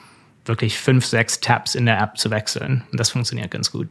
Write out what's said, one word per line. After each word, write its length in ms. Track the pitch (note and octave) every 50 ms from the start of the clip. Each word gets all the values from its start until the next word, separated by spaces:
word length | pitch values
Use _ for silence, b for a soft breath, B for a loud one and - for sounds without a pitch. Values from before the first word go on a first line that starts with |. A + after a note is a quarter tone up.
| b b b b b b b b _
wirklich 320 | - A2+ - - G#2+ - -
fünf, 260 | - - C3 B2+ B2
sechs 360 | - - A2+ A#2 - - -
Taps 340 | - - A#2+ A#2 - - -
in 100 | - A#2+
der 160 | A#2 A2 F#2+
App 160 | G#2+ G#2+ -
zu 140 | - - A2
wechseln. 540 | A2 A2 G#2+ - - - - - C3 B2 - -
Und 80 | - A#2+
das 120 | A#2 -
funktioniert 400 | - B2+ A#2 - - A#2 G2+ F#2
ganz 200 | - - - -
gut. 180 | - A2+ - -